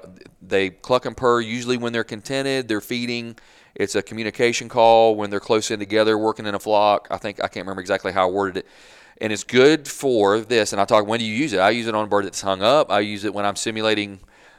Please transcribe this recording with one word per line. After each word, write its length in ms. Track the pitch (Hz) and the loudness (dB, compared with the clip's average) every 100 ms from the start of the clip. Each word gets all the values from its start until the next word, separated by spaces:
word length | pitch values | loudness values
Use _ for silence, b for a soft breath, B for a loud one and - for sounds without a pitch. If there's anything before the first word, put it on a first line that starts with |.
| 87 92 - _ | -4 -18 -20 _
they 280 | 92 98 95 | -4 -2 -2
cluck 340 | - - 127 127 | -4 -2 -2 -2
and 80 | 110 | -2
purr 240 | 127 120 | 0 0
usually 360 | 110 123 120 123 | 0 -6 -4 -4
when 160 | 120 | -2
they're 100 | 117 | -4
contented, 640 | 107 110 - 135 139 135 117 | -6 -10 -8 -6 -2 -4 -2
they're 140 | 107 | -4
feeding, 560 | - 123 120 120 117 113 b b b | -4 -6 -6 -6 -10 -16 b b b
it's 200 | - 101 | -6 -4
a 80 | 104 | -4
communication 680 | - 110 110 - 120 - 117 | -6 -6 -6 0 0 0 -2
call 460 | 117 113 113 113 | 4 6 8 6
when 160 | 107 104 | 4 -2
they're 100 | 101 | -4
close 300 | - 110 - | 0 0 0
in 80 | 107 | -6
together, 400 | 98 110 110 107 | -2 2 2 2
working 280 | 110 110 107 | 0 -2 -6
in 80 | |
a 40 | 101 | -6
flock. 500 | 107 104 104 101 - | 0 2 4 2 -2
I 60 | 95 | -8
think, 200 | 107 - | -8 -6
I 60 | 95 | -6
can't 160 | 104 | -6
remember 160 | 92 95 | -10 -10
exactly 320 | 92 95 98 | -4 -4 -2
how 160 | 95 92 | 0 0
I 20 | |
worded 280 | 98 98 90 | 0 -2 -4
it. 80 | B B B B B - | B B B B B -8
And 120 | 110 | -6
it's 120 | 104 | -6
good 420 | - 123 139 156 143 | 0 6 6 4 -2
for 540 | - 139 117 98 110 | -6 0 2 4 2
this, 320 | 110 117 104 | 2 0 2
and 80 | 101 | 0
I 40 | 98 | 4
talk, 200 | 110 104 | 4 4
when 120 | 117 | -2
do 60 | 110 | -2
you 80 | |
use 180 | 110 151 | -2 -2
it? 60 | 92 | 2
I 120 | 98 | 2
use 160 | 120 113 | 2 -2
it 80 | |
on 100 | 107 | -4
a 40 | 107 | 0
bird 160 | 101 | -2
that's 160 | 95 - | -2 -6
hung 220 | 98 95 | -4 0
up. 280 | 107 151 131 | 2 2 2
I 100 | 104 | 0
use 240 | 107 101 | -2 -4
it 100 | 104 | -6
when 100 | 101 | -2
I'm 120 | 101 98 | -4 -4
simulating, 640 | 117 110 110 107 101 98 b b b | -6 -2 0 0 -4 -10 b b b